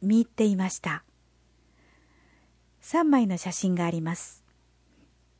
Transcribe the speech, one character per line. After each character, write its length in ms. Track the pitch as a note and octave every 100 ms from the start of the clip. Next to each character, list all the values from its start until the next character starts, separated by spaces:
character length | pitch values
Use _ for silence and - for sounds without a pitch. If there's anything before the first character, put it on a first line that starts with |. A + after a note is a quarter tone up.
見 160 | F#3+ A3
入 60 |
っ 20 | A#3
て 180 | -
い 120 | G#3+ F#3+
ま 140 | F#3
し 100 | -
た。 240 | F3 D3+ _ _ _ _ _ _ _ _ _ _ _ _ _ _ _ _ _ _
三 300 | - D#4+ D#4+
枚 180 | C4+ A3
の 100 | F3+
写 140 | F#3
真 240 | - F#3+ F3
が 100 | E3+
あ 40 |
り 120 | E3
ま 140 | D#3+ F3
す。 280 | - - _ _ _ _ _ _ _ _ _